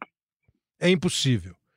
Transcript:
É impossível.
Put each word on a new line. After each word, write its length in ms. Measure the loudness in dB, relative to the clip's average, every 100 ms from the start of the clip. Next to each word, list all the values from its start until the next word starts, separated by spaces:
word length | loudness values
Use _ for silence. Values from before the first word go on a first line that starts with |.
| -20 _ _ _ _ _ _ _
É 100 | 0
impossível. 640 | 2 0 -2 0 0 -2 -18 _